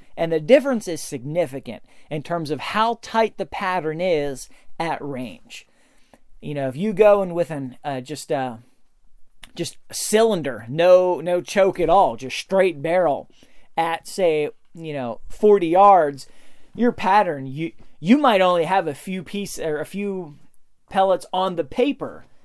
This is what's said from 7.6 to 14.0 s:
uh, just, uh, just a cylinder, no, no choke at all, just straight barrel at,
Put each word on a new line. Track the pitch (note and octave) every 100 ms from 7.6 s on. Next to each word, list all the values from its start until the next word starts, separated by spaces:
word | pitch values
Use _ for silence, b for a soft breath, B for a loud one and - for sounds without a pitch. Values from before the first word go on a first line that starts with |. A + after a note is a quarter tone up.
| C3 -
uh, | D3 C3
just, | B2 D3 -
uh, | D3 B2+ A2+ A#2+ _ - _ - - - - -
just | - E3 - -
a |
cylinder, | - - G#3+ A3+ F#3 C#3+ A2 A2+
no, | D3+ F3 F3+ F3+ D3+
no | E3 F3+
choke | F3 G#3 F#3+ F#3
at | D#3+
all, | F#3+ D#3 A#2
just | B2+ -
straight | - F#3+ F#3+ D3
barrel | D#3+ F#3 E3 A#2 - b b b b -
at, | D#3+ E3